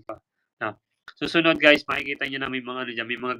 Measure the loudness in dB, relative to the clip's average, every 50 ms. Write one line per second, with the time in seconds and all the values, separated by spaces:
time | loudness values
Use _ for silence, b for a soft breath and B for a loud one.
0 | -12 -14 -14 -14 _ _ _ _ _ _ _ -6 -6 -6 -6 _ _ _ _ _
1 | -20 -18 -12 -8 -4 0 2 2 4 4 4 6 8 8 8 6 4 -2 -4 -4
2 | -4 -6 -6 -6 -6 -6 -6 -6 -6 -6 -6 -6 -8 -8 -8 -8 -8 -8 -6 -6
3 | -6 -6 -6 -6 -4 -6 -4